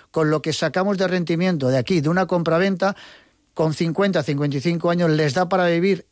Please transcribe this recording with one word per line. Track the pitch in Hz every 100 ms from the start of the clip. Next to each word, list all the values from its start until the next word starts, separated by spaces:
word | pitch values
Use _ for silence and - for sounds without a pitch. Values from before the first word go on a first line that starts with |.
| _
con | 170 151
lo | 151
que | 160
sacamos | 147 160 185 196 190
de | 185
rendimiento | 180 170 165 185 160 131
de | 131
aquí, | 117 180
de | 147
una | 180 180
compraventa, | 180 165 165 196 185 196 196 - - _ _ _
con | - 160
cincuenta, | 147 165 156 202 175
cincuenta | 143 143 147 135
y |
cinco | 170 170 170
años | 175 170
les | 156 151
da | 156 180
para | 190 175
vivir | 170 196 185 -